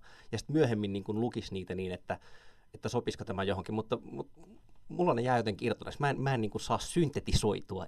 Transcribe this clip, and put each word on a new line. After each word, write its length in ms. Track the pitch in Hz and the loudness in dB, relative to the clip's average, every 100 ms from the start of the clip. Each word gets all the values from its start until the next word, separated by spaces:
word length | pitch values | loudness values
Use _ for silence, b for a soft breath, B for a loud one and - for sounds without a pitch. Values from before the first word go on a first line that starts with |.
| B B B | B B B
ja 60 | 110 | -6
sit 100 | - | 0
myöhemmin 440 | 151 135 110 104 | 4 4 4 0
niin 120 | 98 | -2
kuin 160 | 95 107 | -2 0
lukisi 340 | 120 113 - | 0 -2 -6
niitä 200 | 98 90 | -6 -4
niin, 180 | 92 92 | -4 -4
että, 260 | 90 - 90 b b b b b | -4 -6 -8 b b b b b
että 140 | - 123 | -8 -4
sopisiko 360 | 120 113 - | -2 -2 -4
tämä 180 | - 95 | -4 -2
johonkin, 320 | 95 95 92 | 0 0 -2
mutta, 240 | 110 107 120 | -4 -2 -4
mutta 380 | - - - - - 226 - - - | -4 -10 -10 -14 -20 -20 -20 -20 -8
mulla 260 | 160 175 | 0 2
ne 80 | 120 | 4
jää 140 | 123 123 | 4 4
jotenkin 300 | 110 95 117 | 2 0 0
irtonaksi. 340 | - - - | 0 -4 0
Mä 100 | 147 | 0
en, 100 | 151 | 2
mä 140 | 135 | 2
en 60 | 131 | 2
niin 100 | 107 | 0
kuin 120 | 110 | -2
saa 160 | - 113 | 0 0
syntetisoitua 1080 | - 175 156 - - - 110 101 - 95 | 0 2 2 0 2 4 4 2 -2 -6